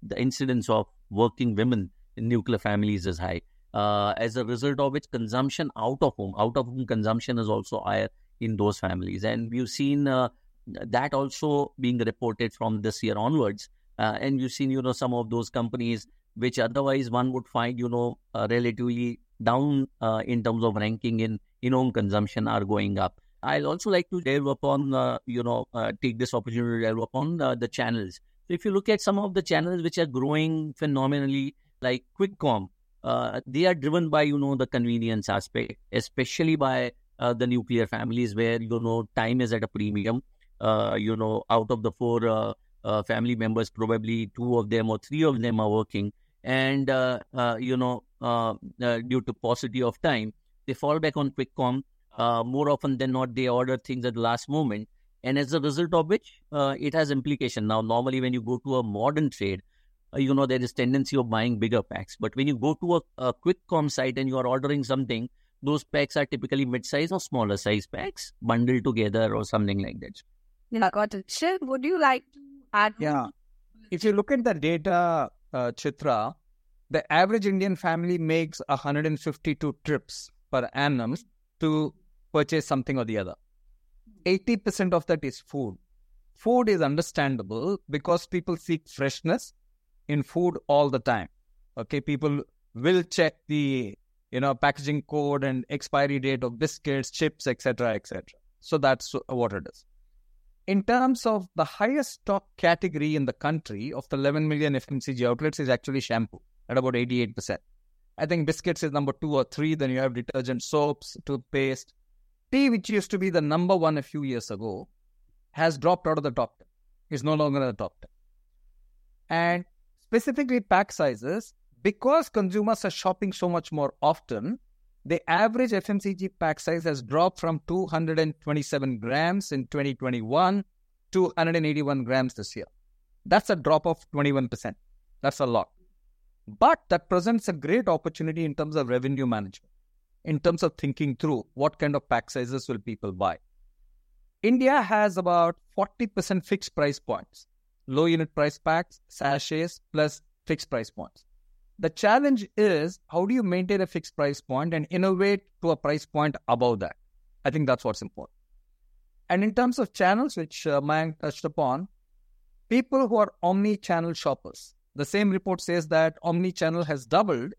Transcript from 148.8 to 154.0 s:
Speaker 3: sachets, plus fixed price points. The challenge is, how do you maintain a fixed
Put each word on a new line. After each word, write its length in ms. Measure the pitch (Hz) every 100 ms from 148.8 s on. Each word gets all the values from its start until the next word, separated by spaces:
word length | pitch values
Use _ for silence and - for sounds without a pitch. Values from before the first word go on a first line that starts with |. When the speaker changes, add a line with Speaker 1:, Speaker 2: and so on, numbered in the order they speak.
| - - _
Speaker 3:
sachets, 720 | - 139 143 - 156 170 - _
plus 300 | 151 151 - _ _ -
fixed 240 | 151 -
price 200 | 123 110
points. 360 | - 73 _ _ _ _ _ _ -
The 100 | 160
challenge 580 | - 208 240 285 247 202 -
is, 440 | 214 156 165 - -
how 180 | 170 202
do 80 |
you 80 | 254
maintain 400 | 196 180 185 202
a 60 | 185
fixed 280 | 170